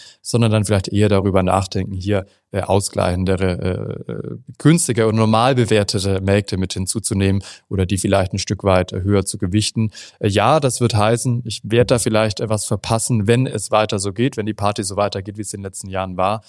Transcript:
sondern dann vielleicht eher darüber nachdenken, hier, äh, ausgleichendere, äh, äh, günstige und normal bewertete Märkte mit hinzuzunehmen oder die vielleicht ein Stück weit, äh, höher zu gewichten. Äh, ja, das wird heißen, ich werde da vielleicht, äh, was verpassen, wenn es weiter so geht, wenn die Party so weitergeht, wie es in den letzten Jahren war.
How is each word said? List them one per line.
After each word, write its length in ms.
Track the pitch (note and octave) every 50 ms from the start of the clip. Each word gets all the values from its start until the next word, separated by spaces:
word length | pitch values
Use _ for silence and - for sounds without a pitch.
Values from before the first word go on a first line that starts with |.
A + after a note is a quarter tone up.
| - - - _
sondern 300 | _ - - A2+ A#2 A2
dann 120 | G#2+ A2 G2+
vielleicht 240 | - G#2+ F#2+ -
eher 220 | - G2 G2+ G#2+ G#2
darüber 340 | G#2 G2 F#2+ G2+ F#2 F#2+ F#2
nachdenken, 500 | F#2 F#2 F#2+ F#2+ - - G2+ F#2+ - G2
hier, 320 | F#2 F2 G2+ G#2 F#2+ F2+ - _ _ _ _
äh, 100 | - G2
ausgleichendere, 1400 | - - F#2+ G2+ G2 - - - G2 F2+ F2+ F2+ F#2 F2+ F#2+ F#2 F#2+ F#2 F2 - - F#2 - G#2 - - - - -
äh, 40 | -
äh, 260 | - - - - - - - - -
günstige 500 | - - D3 E3 F3 - - A#2 A2+ A2
und 80 | A2 G#2+
normal 400 | A2 A2 G#2+ A2 A2 A#2 C3+ C#3
bewertete 680 | B2 A#2 - A2 G#2 G2+ - - G2+ F2+ G2 F#2+ F#2+
Märkte 360 | F#2+ G2 G2 G#2 G2 - -
mit 160 | F#2 F#2 F2+ -
hinzuzunehmen 720 | G2+ F#2+ - - A2+ - - A2 G2 G2 G2 G2 G2+ - - - - _
oder 180 | _ G#2+ F#2+ F#2
die 120 | F2+ G2+
vielleicht 340 | F#2 - G2 F#2+ G2 F#2 F#2
ein 80 | - G2
Stück 240 | - - G#2+ - -
weit, 300 | G2 F#2 F#2 F2+ - -
äh, 80 | G2
höher 240 | F#2 G2+ G2+ G2 F#2+
zu 120 | - -
gewichten. 540 | - - F2 F2+ G#2+ G2+ - - A2+ A2 G#2+ - - - - _ _
Äh, 100 | - G#2+
ja, 320 | G2 G2+ G2+ A#2+ D3+ D#3+
das 180 | C#3 B2+ - -
wird 160 | B2 A2 -
heißen, 460 | G#2 G#2 A2 A#2+ A#2 - C3 A#2+ A#2+ B2
ich 160 | A2+ G#2 - -
werde 220 | F#2+ A2+ A#2 B2
da 120 | - C3 A#2
vielleicht, 400 | - A#2+ A2 G#2+ A2 A2 G#2 -
äh, 80 | A#2
was 160 | G2+ A2 G#2 -
verpassen, 640 | - A2+ F#2+ - - A2 A2+ - - B2 A2 G2
wenn 200 | G#2 A#2 B2 B2+
es 240 | - - G#2+ - -
weiter 280 | A2 G#2+ G#2+ G#2+ A2+ G2+
so 140 | F#2+ G2+ G2
geht, 240 | A2+ A#2+ C#3 -
wenn 80 | A2+ G#2
die 80 | G#2+ G2+
Party 300 | - G#2 G2+ G#2 - G#2
so 120 | F#2+ G2
weitergeht, 420 | F#2 G2+ G2 - G2+ F#2+ G#2 G2
wie 40 | G#2+
es 120 | G2+ - -
in 60 | G2+
den 60 | G2
letzten 240 | F#2+ F#2+ - - F#2+
Jahren 260 | F#2+ F#2+ F#2+ F#2 F2+
war. 260 | F2+ F#2 G2 G#2+ A2 -